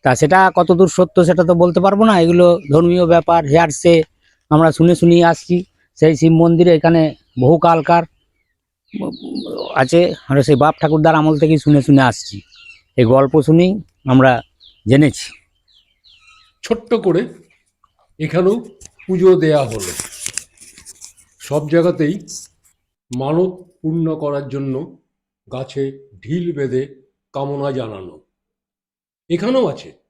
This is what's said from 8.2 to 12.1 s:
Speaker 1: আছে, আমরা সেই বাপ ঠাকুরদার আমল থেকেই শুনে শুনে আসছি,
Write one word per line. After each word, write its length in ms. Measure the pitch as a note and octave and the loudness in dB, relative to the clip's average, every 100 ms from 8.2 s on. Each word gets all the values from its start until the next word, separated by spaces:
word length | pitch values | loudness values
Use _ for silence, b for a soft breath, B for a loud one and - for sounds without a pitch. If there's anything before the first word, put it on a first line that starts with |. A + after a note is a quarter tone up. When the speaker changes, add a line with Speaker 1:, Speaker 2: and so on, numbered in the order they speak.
| _ _ _ _ _ _ _ - - - - - - - - - | _ _ _ _ _ _ _ -12 -12 -12 -14 -14 -12 -14 -8 -4
Speaker 1:
আছে, 380 | D#3 E3+ F3 - - | 0 0 0 -4 -4
আমরা 160 | C3+ | -2
সেই 120 | C3 C3+ | 0 0
বাপ 200 | D3 - | 0 -2
ঠাকুরদার 340 | D#3 D#3 D#3 D#3+ | -2 0 2 2
আমল 240 | D#3 D3+ | 0 0
থেকেই 180 | D#3 D#3 | 0 0
শুনে 240 | D3 D3 | 2 0
শুনে 200 | C3 C#3 | 4 2
আসছি, 400 | B2+ | 2